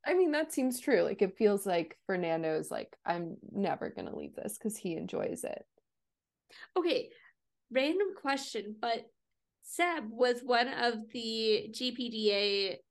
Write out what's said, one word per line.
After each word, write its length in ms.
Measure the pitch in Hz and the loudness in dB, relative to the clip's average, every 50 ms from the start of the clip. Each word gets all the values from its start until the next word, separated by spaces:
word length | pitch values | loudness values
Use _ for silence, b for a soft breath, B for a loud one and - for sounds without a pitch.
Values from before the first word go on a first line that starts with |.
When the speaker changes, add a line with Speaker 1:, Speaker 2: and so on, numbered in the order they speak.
| - | 0
Speaker 1:
I 100 | 285 370 | 2 4
mean, 180 | 370 370 320 | 4 4 4
that 200 | 294 302 320 311 | 4 2 0 0
seems 280 | - 294 254 262 247 - | 0 0 0 0 0 0
true. 220 | - 302 254 180 | 2 4 4 4
Like, 200 | 170 175 202 - | 4 2 4 2
it 140 | 208 185 - - | 2 2 2 4
feels 260 | 226 208 202 196 - | 4 4 4 4 2
like 320 | 196 175 170 165 165 - _ _ | 0 0 0 0 -2 -10 _ _
Fernando's 640 | - 190 180 175 165 165 165 160 160 156 156 156 156 | -2 -2 0 0 0 0 0 0 0 0 -2 -2 -4
like, 280 | - - - - - _ _ | -6 -8 -8 -10 -14 _ _
"I'm 300 | - 175 175 170 165 - - - - | -2 -2 -2 -4 -8 -10 -12 -14 -8
never 380 | - 202 196 175 - - - - | -4 -2 0 0 0 -2 -4 -8
gonna 260 | - - 92 - - | -8 -8 -8 -8 -8
leave 180 | 76 73 - - | -10 -10 -10 -10
this," 240 | - - 214 - - | -10 -8 -8 -10 -6
'cause 180 | - 214 208 | -8 -8 -8
he 200 | - - 185 165 | -6 -6 -6 -6
enjoys 480 | - 165 190 - - - - 170 - - | -6 -6 -6 -4 -4 -4 -4 -4 -6 -8
it. 200 | - - - - _ _ _ _ _ _ _ _ _ _ _ _ _ _ _ _ B B B B B _ | -8 -8 -10 -12 _ _ _ _ _ _ _ _ _ _ _ _ _ _ _ _ B B B B B _
Speaker 2:
Okay, 340 | 370 330 349 285 156 - B B B B B B _ _ _ _ _ _ _ | 0 2 2 0 0 0 B B B B B B _ _ _ _ _ _ _
random 380 | 233 262 262 302 339 381 415 381 - - | -2 0 0 2 2 0 0 -2 -2 -4
question, 540 | - 269 277 269 277 - - 233 202 208 214 - | -2 -2 -2 -2 -4 -6 -8 -8 -8 -8 -8 -6
but 280 | - 233 233 - - - _ _ _ _ _ _ _ _ _ _ | -2 -2 -2 -4 -6 -14 _ _ _ _ _ _ _ _ _ _
Seb 480 | - - - - 349 349 330 311 214 214 | -18 -10 0 0 2 2 2 -2 -4 -6
was 320 | 220 226 247 247 247 240 | 0 2 4 4 4 0
one 240 | 247 240 247 233 247 | 2 4 4 4 4
of 420 | 262 - - 240 240 226 220 220 - | 2 0 2 2 2 2 0 -8 -8
the 560 | - 247 226 226 226 226 220 220 214 - - 220 | -8 -6 -4 -2 -2 0 4 4 4 2 2 -4
G 200 | 214 - 254 247 | -6 -4 -4 -4
P 180 | 240 247 247 233 | -2 -2 -6 -4
D 220 | 220 220 214 208 | -2 2 2 4
A 480 | 202 202 202 202 202 202 196 190 160 - _ _ | 4 4 2 2 2 0 0 -2 -4 -8 _ _